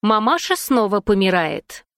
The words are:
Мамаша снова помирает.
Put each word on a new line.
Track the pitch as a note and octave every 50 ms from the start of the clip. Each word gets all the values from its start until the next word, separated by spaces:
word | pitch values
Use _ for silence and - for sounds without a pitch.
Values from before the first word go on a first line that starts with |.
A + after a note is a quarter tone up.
| -
Мамаша | G#3 A3 G#3+ G#3+ A3+ D#4 E4+ - - F#4+
снова | F4 - - C4+ B3 A3 G3+ G3 G#3
помирает. | F#3+ - G#3 G3 G3 F#3+ F3+ F3+ E3 D#3 - - - _ - - - _ _